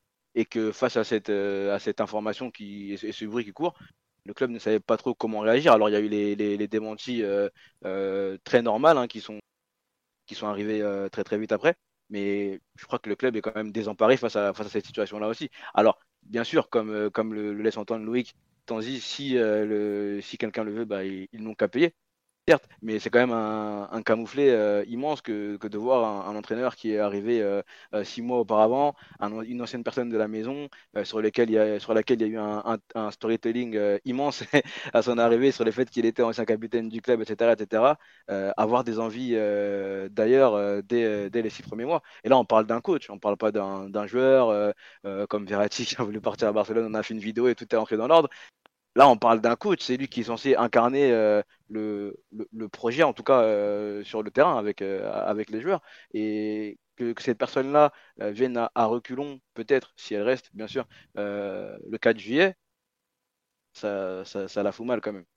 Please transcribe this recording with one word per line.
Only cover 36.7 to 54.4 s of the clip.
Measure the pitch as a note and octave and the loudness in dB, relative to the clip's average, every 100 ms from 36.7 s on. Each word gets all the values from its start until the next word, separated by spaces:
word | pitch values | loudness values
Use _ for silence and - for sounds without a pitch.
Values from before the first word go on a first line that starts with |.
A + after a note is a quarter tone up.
| A#2+ A2+ | -4 -4
du | A2+ | -6
club, | A#2 A#2 | 0 0
et | A2 | 0
cetera, | G#2+ A#2 | 2 4
et | B2 | 4
cetera, | G#2 A2 B2+ D3+ _ _ - | 2 2 2 2 _ _ -8
euh, | G2 G2 G2 | -4 -4 0
avoir | G#2+ B2 | 2 2
des | A#2+ A2 | 0 -4
envies, | A2+ A2 B2+ | -4 -6 -2
euh, | A2+ G#2+ G#2 G2+ G2+ G2 G2 G2 | 0 0 -2 -2 -4 -6 -8 -6
d'ailleurs, | G#2 A2 C3 C3+ | 0 4 8 6
euh, | G#2 G2+ G2+ | 4 0 -2
dès, | G2 A#2+ | -2 0
euh, | A2+ G#2 G2+ | 0 0 -2
dès | A2+ | -2
les | A2 | -4
six | - | -6
premiers | - A2 | -12 -8
mois. | B2 E3 - - | -2 -4 -4 -10
Et | A2 | 4
là, | C3 | 4
on | A2+ | 6
parle | A2 A2 | 4 4
d'un | A#2 | -2
coach, | - D#3+ - | -2 -2 -4
on | G2+ | -4
parle | G#2 G2+ | -2 0
pas | G#2+ | 0
d'un, | G#2+ G2 G2 G2 | 0 -4 -6 -6
d'un | G2+ G#2 | -6 -2
joueur, | A#2+ C3 C3+ A#2+ | 2 6 6 6
euh, | G#2 G#2 - - - | 4 0 -2 -10 -14
euh, | G2+ G2 G#2 | -10 -6 -4
comme | G#2 | -4
Verratti | G2 G2+ G#2 - | -4 0 0 -2
<laughs> | |
qui | B2 - | -6 -4
a | |
voulu | A2 G#2 | -4 -2
partir | A2 G2+ A2 | -4 0 0
à | |
Barcelone, | G#2+ G2+ A2 A2+ | 0 0 0 -2
on | |
a | A2 | -4
fait | G#2 | -6
une | A2 | -6
vidéo | G#2 A2 B2 | -6 0 2
et | |
tout | A#2 A#2 | 0 0
est | A2+ | 0
rentré | A2 A2 | 0 -2
dans | A#2+ | 4
l'ordre. | E3 D3 - - _ - _ _ - | 4 4 -6 -20 _ -20 _ _ 8
Là, | C#3 | 8
on | A2+ | 10
parle | A#2 A2+ | 6 4
d'un | A#2 | 4
coach, | A#2+ G#3 F3+ | 0 0 -2
c'est | - B2+ | -2 -4
lui | C3+ | -4
qui | - | -6
est | |
censé | A2 A#2 C3+ C3 | -6 -4 2 2
incarner, | A#2 A#2+ A#2 C3+ C#3+ | 4 4 4 4 4
euh, | A#2 G#2+ G#2 - _ _ | 4 4 2 0 _ _
le, | A2 G#2+ G#2 G2+ - _ | -8 -6 -6 -8 -12 _
le, | G#2+ G#2+ | -14 -12
le | A2+ G#2+ | -10 -12
projet, | - A#2 B2+ | -4 -4 2
en | D#3 | 2
tout | A#2+ | 2
cas, | A2+ C3 | 2 4
euh, | A2 G#2 G#2 G#2 G#2 G#2 | 4 2 0 -4 -6 -8
sur | G2+ A2 | -8 -8
le | G#2+ | -4
terrain | A#2 | 4